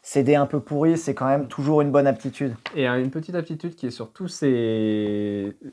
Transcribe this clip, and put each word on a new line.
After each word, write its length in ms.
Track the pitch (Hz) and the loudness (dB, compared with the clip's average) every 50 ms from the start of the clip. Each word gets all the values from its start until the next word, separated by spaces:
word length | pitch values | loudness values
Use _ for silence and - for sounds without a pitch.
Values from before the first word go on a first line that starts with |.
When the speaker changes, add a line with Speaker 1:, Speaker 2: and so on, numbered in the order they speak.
Speaker 1:
ses 220 | - - - 139 139 | -12 -4 0 2 4
dés 140 | 127 147 | 6 6
un 100 | 143 143 | 4 4
peu 140 | 139 - 147 | 2 0 -4
pourris, 360 | 127 - 151 143 151 165 165 | -4 -2 -2 0 2 2 2
c'est 160 | 165 165 - 135 | 2 0 -4 -4
quand 120 | - 131 | -2 0
même 200 | 131 139 143 143 | 0 0 0 0
toujours 360 | 123 - - 139 139 156 151 147 | -4 -6 -4 0 2 4 4 4
une 80 | 147 135 | 4 4
bonne 140 | 143 139 | 4 4
aptitude. 480 | 139 131 - - 135 123 - 143 135 113 110 - - - | 4 2 0 -2 -10 -6 -4 -4 -4 -6 -6 -12 -10 -4
Speaker 2:
Et, 140 | 160 135 127 | -2 0 0
euh, 100 | 123 127 | 2 0
une 120 | 127 131 | 0 -2
petite 240 | 135 165 156 - 180 | -4 -6 -8 -6 -6
aptitude 400 | 180 160 160 165 151 - 175 165 | -6 -6 -6 -8 -8 -8 -10 -10
qui 120 | - - 123 | -8 -8 -8
est 20 | |
sur 200 | 117 - 113 110 _ | -8 -8 -12 -14 _
tous 160 | - 190 180 | -10 -10 -10
ces 1300 | - - - 139 131 120 117 110 110 110 110 110 107 107 104 104 104 104 104 104 101 101 98 101 101 - - 143 | -6 0 2 2 2 2 2 0 0 0 2 2 0 0 0 -2 -2 -2 -2 -2 -2 -2 -4 -6 -8 -10 -14 -18